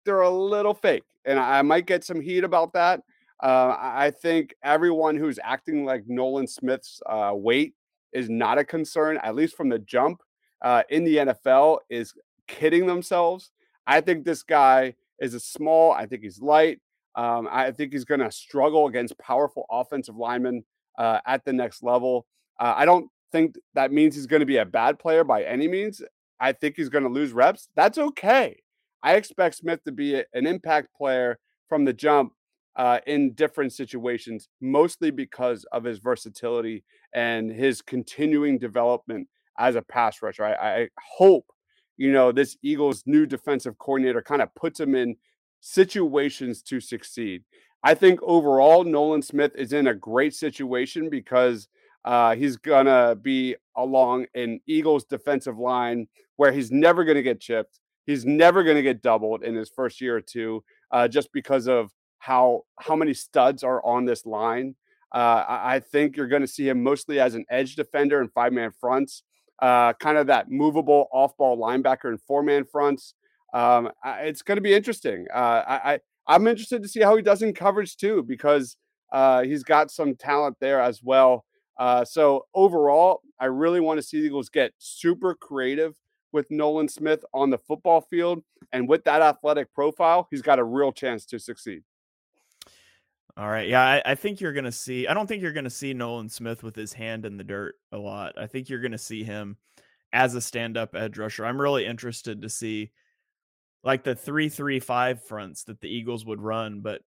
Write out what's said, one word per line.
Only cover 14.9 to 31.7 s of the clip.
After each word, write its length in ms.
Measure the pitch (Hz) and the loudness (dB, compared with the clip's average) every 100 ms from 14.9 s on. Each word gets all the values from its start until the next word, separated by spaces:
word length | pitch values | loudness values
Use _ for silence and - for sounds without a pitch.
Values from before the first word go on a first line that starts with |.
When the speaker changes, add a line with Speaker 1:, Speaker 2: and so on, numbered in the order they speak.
| - _ - | -6 _ -10
Speaker 1:
is 140 | 135 | -8
a 60 | 120 | -8
small, 520 | - - 156 160 165 | -14 -6 0 4 4
I 140 | 82 107 | 2 -4
think 160 | 123 | -10
he's 180 | 107 98 | -12 -8
light. 400 | 143 151 160 127 _ _ _ - | 2 4 4 0 _ _ _ -6
Um, 320 | 120 117 117 | -4 -4 -4
I 200 | 127 131 | -2 -2
think 220 | 117 143 | -4 -8
he's 120 | 143 | -8
gonna 280 | 123 143 113 | -4 -2 -2
struggle 540 | - - 143 147 156 147 | -8 -8 -2 2 2 0
against 320 | 120 120 - | -2 -8 -10
powerful 480 | - 127 143 - - | -4 -2 -2 -6 -8
offensive 460 | 120 127 139 123 110 | -6 -6 -8 -10 -10
linemen, 480 | 117 123 127 123 - _ _ - | -6 -4 -4 -6 -12 _ _ -4
uh, 240 | 117 107 123 | -2 -2 -2
at 180 | 131 | -4
the 80 | 143 | -2
next 300 | 127 120 - | -4 -4 -6
level. 440 | 120 123 127 123 - _ _ - | -2 0 0 -4 -6 _ _ -4
Uh, 160 | 120 113 | -2 2
I 80 | |
don't 260 | 156 180 156 _ _ | 4 4 2 _ _
think 240 | 165 160 - - | -2 -2 -4 -8
that 180 | 139 135 | -2 0
means 220 | 147 156 | 2 2
he's 120 | 143 131 | 0 0
gonna 200 | 156 135 | 2 2
be 120 | 131 | 2
a 60 | |
bad 340 | 98 113 117 147 | 0 0 0 0
player 260 | 165 160 | 2 2
by 180 | 160 107 | 4 0
any 260 | 92 127 156 | -2 -4 -2
means. 320 | 190 208 202 - _ _ - | -4 -6 -10 -18 _ _ -4
I 140 | 131 | -2
think 240 | 135 151 147 | -2 -4 -6
he's 120 | 139 | -4
gonna 200 | 143 131 | -2 -2
lose 240 | 131 147 | -2 -2
reps. 360 | 117 147 208 - | 4 4 2 -4
That's 240 | - 190 311 | 0 2 2
okay. 640 | 294 - 190 262 190 - _ _ _ _ | -4 -2 2 2 2 -4 _ _ _ _
I 120 | 139 | 2
expect 420 | 196 208 - 175 - | 2 2 -2 -2 -2
Smith 260 | 165 165 | -6 -6
to 80 | 156 | -6
be 240 | 139 143 135 | -6 -4 -4
a-, 80 | - | -4
an 120 | 123 147 | -4 -2
impact 420 | 180 160 151 139 - | -2 -2 -2 -2 -6
player 420 | 143 127 123 120 _ _ | -2 0 -2 -4 _ _
from 160 | _ | _